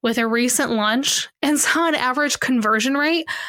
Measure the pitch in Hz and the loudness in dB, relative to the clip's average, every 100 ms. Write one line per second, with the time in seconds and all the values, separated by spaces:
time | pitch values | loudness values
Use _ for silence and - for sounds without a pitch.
0 | 233 233 226 233 240 - 277 226 208 233 | -2 0 0 0 0 0 0 0 0 0
1 | 277 - - _ 269 294 - 302 330 302 | 0 -2 -4 _ 0 2 2 2 2 0
2 | 254 254 294 - - 247 214 220 233 277 | 0 0 0 -2 0 0 2 2 2 0
3 | 294 330 320 - | 2 0 -2 -10